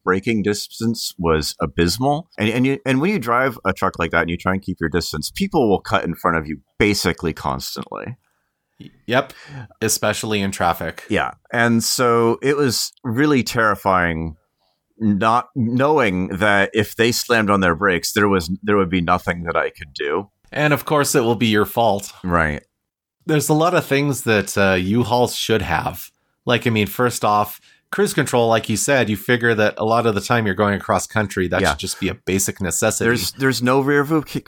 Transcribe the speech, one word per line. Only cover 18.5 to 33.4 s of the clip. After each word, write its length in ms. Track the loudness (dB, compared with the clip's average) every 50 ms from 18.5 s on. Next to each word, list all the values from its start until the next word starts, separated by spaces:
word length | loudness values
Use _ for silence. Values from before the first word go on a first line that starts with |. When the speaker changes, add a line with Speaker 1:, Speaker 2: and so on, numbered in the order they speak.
| -6 -4
Speaker 1:
there 140 | -2 0 2
would 140 | 2 2 2
be 100 | 0 0
nothing 440 | 2 2 0 0 0 -4 -6 -4 -6
that 120 | -2 -2
I 140 | -2 -2 -2
could 240 | -6 -10 -16 -18 -10
do. 360 | -8 -4 -2 -2 -4 -4 -8 _ _ _ _
Speaker 2:
And 220 | -4 -2 0 0 0
of 100 | 0 0
course, 320 | 0 0 0 0 2 2
it 60 | 2
will 160 | 2 2 2
be 100 | 2 2
your 180 | 2 4 2 2
fault. 460 | 2 0 2 2 2 2 0 -4 -10 -14 -10
Speaker 1:
Right. 420 | -4 0 0 2 2 0 -2 -6 -10 _ _ _ _ _ _ _ _ _ _ _ _
Speaker 2:
There's 220 | 0 0 0 2
a 60 | 2 2
lot 200 | 2 2 2 2
of 120 | 0 0
things 380 | 0 0 0 0 0 -2 -2 0
that, 340 | 2 2 2 2 0 0
uh, 160 | 2 2 4 2
U-Hauls 640 | 2 2 2 2 0 2 2 2 2 2 0 -2
should 240 | -4 -2 0 0 0
have. 480 | 0 0 -2 -2 -2 -4 -8 -8 -14 -18 _ _ _ _ _ _ _
Like, 200 | -2 0 0 0
I 40 | 0
mean, 180 | 2 2 0
first 360 | 0 0 0 0 0 0 0 0
off, 340 | 2 2 2 0 -2 -4 -12 _ _ _ _ _ _
cruise 220 | -2 0 0 0 0
control, 340 | -2 -2 2 2 2 4 4
like 200 | 2 2 2 0
you 80 | -2
said, 320 | -2 0 2 2 2 2 0
you 80 | -2
figure 360 | -2 0 0 0 2 2 2 2
that 180 | 2 2 0 0
a 60 | -2 -2
lot 200 | 0 2 2 2
of 100 | 2 0
the 60 | 0
time 240 | 0 0 0 0 0
you're 100 | 0 0
going 180 | 0 2 0 0
across 300 | 0 0 0 0 0 -2
country, 400 | -2 -2 -2 -2 -2 -2 -4 -2
that 140 | -2 0 0
Speaker 1:
Yeah. 100 | 0 0
Speaker 2:
should 80 | 0 -2
just 200 | -6 -8 -6 -4
be 80 | -4 -4
a 40 | -4
basic 460 | -4 _ -2 -2 0 -2 -4 -4 -4
necessity. 460 | -6 -4 -2 0 0 0 0 0 0
Speaker 1:
There's, 240 | 0 0 0 -2 -6 -4
there's 280 | -2